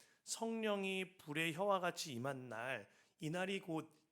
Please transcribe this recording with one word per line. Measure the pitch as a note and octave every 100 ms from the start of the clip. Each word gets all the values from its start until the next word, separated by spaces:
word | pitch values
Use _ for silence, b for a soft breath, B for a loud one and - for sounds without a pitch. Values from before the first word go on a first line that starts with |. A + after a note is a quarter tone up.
| B B
성령이 | - - A3+ A3+ A3 G3+ F#3+ F#3+ F#3 -
불의 | - D3 E3
혀와 | D#3 G3+ F#3+
같이 | F3 E3+ E3
임한 | A#2 C3+ C3+ B2+
날, | A2 B2 B2 G#2 b b b
이날이 | D3+ F3 F#3 G3
곧 | F#3 D#3+ D#3 - _